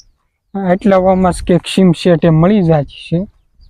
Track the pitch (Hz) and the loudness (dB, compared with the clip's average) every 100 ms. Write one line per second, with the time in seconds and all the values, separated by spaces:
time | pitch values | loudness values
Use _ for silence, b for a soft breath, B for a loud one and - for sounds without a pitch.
0 | _ _ _ _ _ 196 190 185 208 190 | _ _ _ _ _ -8 -4 -2 0 0
1 | 185 185 185 - - 175 - - 190 160 | 2 0 0 -2 -2 -2 -2 0 2 2
2 | 190 165 175 156 175 214 165 160 131 - | 0 0 2 2 2 0 0 -2 -4 -14
3 | - 165 208 _ _ _ | -8 -6 -6 _ _ _